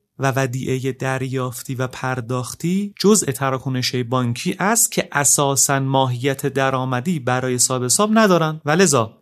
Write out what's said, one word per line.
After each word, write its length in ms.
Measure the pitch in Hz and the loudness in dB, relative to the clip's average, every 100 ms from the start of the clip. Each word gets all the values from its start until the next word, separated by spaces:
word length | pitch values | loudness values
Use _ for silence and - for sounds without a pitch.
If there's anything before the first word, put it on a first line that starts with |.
| _ - | _ -4
و 140 | 135 127 | -2 0
ودیعه 560 | 135 127 131 131 131 | -2 -2 -4 -2 -4
دریافتی 840 | 127 135 131 131 131 127 120 - | -4 -4 -4 -4 -4 -4 -6 -8
و 120 | 127 127 | -6 -6
پرداختی 1080 | - 131 127 113 127 123 - 170 185 202 - | -4 -4 -4 -4 -6 -6 -6 -2 -2 -2 0
جزء 280 | 190 214 - | 4 4 2
تراکنش‌های 760 | 131 135 131 131 127 123 123 | -2 -2 -2 -2 -4 -2 -4
بانکی 540 | 120 127 123 120 180 - | -2 0 0 -2 -4 -2
است 340 | 185 226 - | 0 2 0
که 160 | - - | -2 -2
اساساً 680 | - 143 - 143 135 - 139 | 0 2 2 2 2 2 2
ماهیت 680 | 135 135 131 123 135 135 143 | 2 2 2 0 -2 -2 -2
درآمدی 720 | 131 135 131 131 127 135 165 | 0 0 0 -2 -2 -2 -2
برای 400 | 120 127 127 123 | 0 -2 0 0
صاحب 260 | - 127 | 0 0
حساب 260 | 123 - 208 | 0 2 4
ندارند 480 | 220 220 175 160 156 | 4 6 4 2 -2
و 60 | 143 | 0
لذا 480 | 160 190 139 107 - | 4 4 4 0 -4